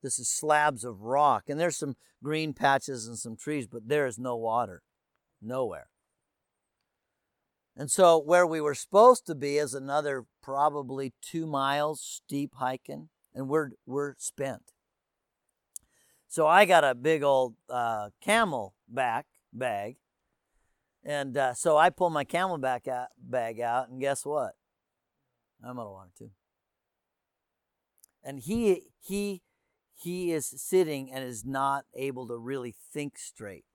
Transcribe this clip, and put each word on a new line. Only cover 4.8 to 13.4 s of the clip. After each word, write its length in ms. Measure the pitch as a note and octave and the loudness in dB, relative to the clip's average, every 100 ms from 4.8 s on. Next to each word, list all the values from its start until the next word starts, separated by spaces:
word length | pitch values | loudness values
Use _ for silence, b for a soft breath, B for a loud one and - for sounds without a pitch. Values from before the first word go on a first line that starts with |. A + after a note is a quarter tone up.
| _ _ _ _ _ _ | _ _ _ _ _ _
nowhere. 480 | G#2+ C3 B2 E2 - _ _ _ _ _ _ _ _ _ _ _ _ _ _ _ _ _ _ - | -10 -4 -4 -6 -14 _ _ _ _ _ _ _ _ _ _ _ _ _ _ _ _ _ _ -14
And 140 | D3+ | -6
so 260 | - F#3 E3 | 6 8 8
where 300 | D3 F3 F3 | 6 4 4
we 140 | D#3+ | 2
were 120 | D3 | -2
supposed 520 | C#3 - G3 A#3+ B3 - | -4 2 8 8 8 2
to 80 | D3+ | -6
be 220 | C#3+ C#3+ | -2 -2
is 160 | D3 | -2
another 520 | C3+ C3+ C#3+ C#3+ C3+ A2 _ | -6 -4 -2 -2 -4 -8 _
probably 720 | - C3+ D3+ D3 C3+ C3+ C3+ - | -10 0 2 0 -8 -8 -8 -10
two 240 | - E3 D#3+ | -10 -6 -4
miles 560 | C#3+ C#3 C#3+ D3 D3+ | -2 0 0 -2 -4
steep 540 | - - _ C#3+ C#3+ - | -10 -16 _ -6 -6 -4
hiking, 540 | B2+ C3 - D3 D#3+ _ _ | -6 -6 -10 -16 -16 _ _
and 140 | - | -12